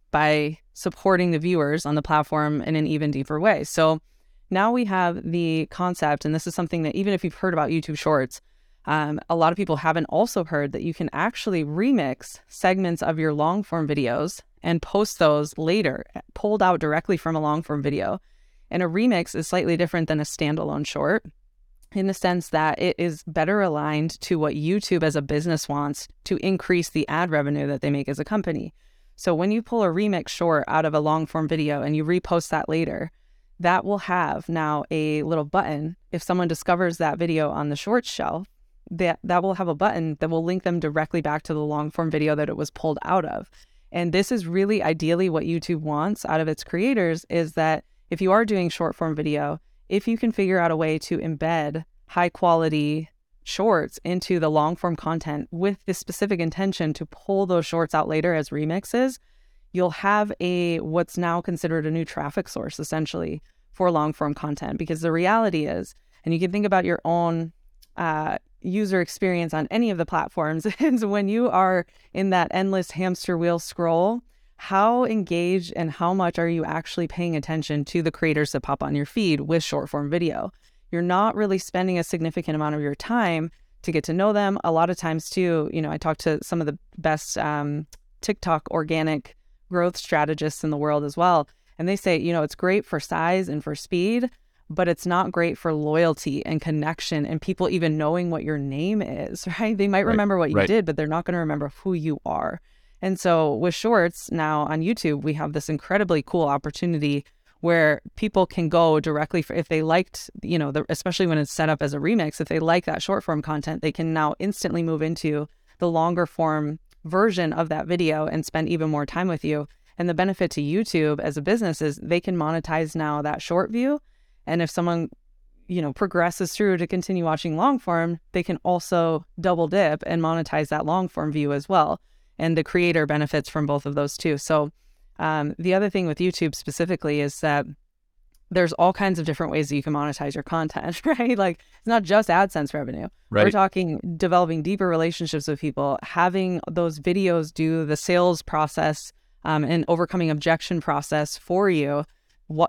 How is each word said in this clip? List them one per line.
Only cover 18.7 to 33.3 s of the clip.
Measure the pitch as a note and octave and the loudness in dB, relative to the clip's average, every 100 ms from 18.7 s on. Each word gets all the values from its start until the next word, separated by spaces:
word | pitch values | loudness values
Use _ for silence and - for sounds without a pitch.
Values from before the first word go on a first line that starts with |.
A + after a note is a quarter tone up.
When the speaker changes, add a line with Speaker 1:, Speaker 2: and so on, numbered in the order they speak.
| E3+ | -2
Speaker 1:
a | F3 | -2
remix | F3 A#3+ F#3+ E3+ - | 2 2 2 0 -6
is | D#3+ | -2
slightly | F3+ - E3 | 0 2 2
different | F3 F3 D#3+ | 0 0 0
than | D#3 | -2
a | |
standalone | D3 - D3+ D#3 D#3+ D3 D3 | -2 -2 -2 -2 -2 -4 -4
short | C#3+ D3 G#3+ - - _ _ _ - _ | -2 0 0 -2 -16 _ _ _ -20 _
in | G3+ F#3+ | -2 -2
the | |
sense | F#3+ F3+ F3+ - | 0 0 0 0
that | D#3 D#3 - | 0 0 0
it | F3+ - | -2 0
is | E3+ D#3 - | -2 -4 -6
better | E3 D#3 G#3 | -2 0 2
aligned | F#3+ D3+ D3+ D3+ D#3+ - | 2 0 -2 0 -2 -4
to | - E3+ | -2 0
what | D3+ D3+ | 0 0
YouTube | D#3 G3+ - E3+ | 0 0 0 2
as | D#3+ D3 | 2 0
a | |
business | C#3 D3 E3+ D#3 - | 0 -2 0 -2 -2
wants | D3 D3 C#3+ - - - | -4 -2 -4 -10 -16 -4
to | F#3+ | -2
increase | F#3+ F#3+ - F3+ E3 | 0 -2 0 0 0
the | D#3+ - | -2 -2
ad | D3+ F3 | 0 2
revenue | D3+ C#3+ D3 C#3+ | 0 0 0 -2
that | C#3 | -2
they | D3 | 0
make | C#3+ C#3 | -2 -2
as | C#3+ | -4
a | D3+ | -2
company. | G#3+ F3+ D3+ - - _ _ _ - | -2 -2 -4 -6 -14 _ _ _ -6
So | - D#3+ | 0 0
when | F#3+ | 2
you | A3 | 0
pull | A3+ A#3 | 0 0
a | G3 | 2
remix | E3 G#3+ F#3+ - | 2 0 0 -4
short | - E3+ D#3 - | -2 2 2 2
out | D#3 D#3+ | 0 2
of | |
a | D3+ | 2
long | D3+ D#3 D#3 | 2 0 0
form | E3 D#3 | -2 -2
video | D#3+ D3 C#3+ | 0 0 0
and | C#3 D3+ | 0 0
you | |
repost | D#3 F3+ - E3+ - | 2 0 2 0 0
that | D#3 - | -4 0
later, | D#3+ E3 - D#3+ - _ | -2 -2 -4 -8 -12 _